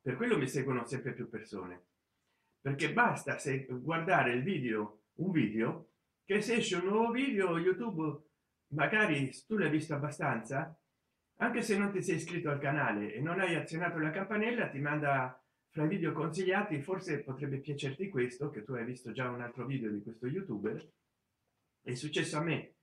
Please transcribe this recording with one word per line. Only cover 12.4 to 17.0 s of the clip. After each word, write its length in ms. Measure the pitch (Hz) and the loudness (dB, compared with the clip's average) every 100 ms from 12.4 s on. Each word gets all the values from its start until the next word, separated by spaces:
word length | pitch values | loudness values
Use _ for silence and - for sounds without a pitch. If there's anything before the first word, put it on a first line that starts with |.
| 156 | 0
al 80 | 139 | 0
canale 540 | 143 147 127 104 104 | 0 2 2 0 -2
e 60 | 107 | -2
non 180 | 156 180 | -2 0
hai 160 | 185 | 2
azionato 440 | 160 135 160 170 160 | 0 -2 -2 -2 0
la 120 | 156 | -2
campanella, 580 | 190 196 214 220 240 156 | -2 -2 0 2 0 -2
ti 100 | 139 | -2
manda 600 | 143 151 147 135 127 - _ _ _ | 0 0 2 2 0 -6 _ _ _
fra 160 | 156 | 0
i 40 | 156 | 0
video 240 | 196 160 | 2 0
consigliati, 680 | 156 156 160 185 196 185 147 | 0 -2 0 2 2 2 -2
forse 400 | 160 185 | -2 -4